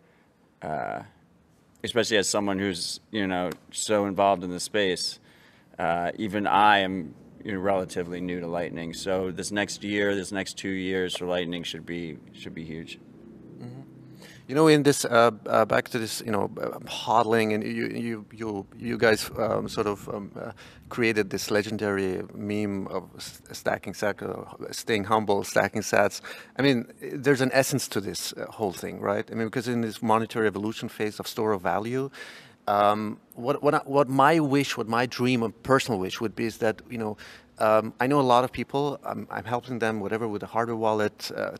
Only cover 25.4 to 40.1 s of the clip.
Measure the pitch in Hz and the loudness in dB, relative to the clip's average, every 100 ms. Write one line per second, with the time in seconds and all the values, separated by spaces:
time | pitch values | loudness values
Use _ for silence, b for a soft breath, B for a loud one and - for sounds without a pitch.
25.4 | - 110 98 107 - 107 101 - B B | 2 2 2 0 0 2 2 0 B B
26.4 | B - 139 123 110 - 147 151 131 131 | B 0 2 2 -2 -12 -10 0 2 4
27.4 | 131 131 131 135 - 110 95 85 - - | 4 4 4 0 -2 -4 -4 -6 -8 -8
28.4 | 110 - 104 85 92 92 104 104 - 110 | -12 -4 -4 -4 -8 -4 -2 -2 -2 -4
29.4 | 110 131 120 120 113 104 113 110 110 117 | -4 -2 -2 -2 -2 -2 2 2 2 0
30.4 | 107 95 107 - 120 - 107 - 95 - | 0 0 -4 -6 -10 -4 -4 -4 -8 -2
31.4 | 110 98 87 90 113 127 139 B B B | 0 0 0 -2 -2 -4 -6 B B B
32.4 | B B - 104 104 107 107 - _ - | B B 0 4 4 4 -2 -8 _ -6
33.4 | 120 143 147 151 139 139 123 135 143 165 | -4 2 2 2 2 2 4 6 6 6
34.4 | 143 139 135 - 110 117 123 - 123 123 | 4 2 2 -4 0 0 0 0 2 2
35.4 | 113 - - 131 - 101 92 - 110 104 | 0 -4 2 2 4 -2 -2 -4 -6 -4
36.4 | 117 - 113 107 - 120 107 104 B B | -4 0 -2 -2 -8 -6 -6 -8 B B
37.4 | B - 110 110 110 - 127 147 131 123 | B 0 4 6 4 -2 2 4 6 6
38.4 | 123 - 117 139 143 135 104 107 104 104 | 4 -4 -4 -2 -2 -4 -6 -8 -8 -8
39.4 | 110 120 127 120 113 110 98 | -4 -6 -4 -2 -2 -2 -2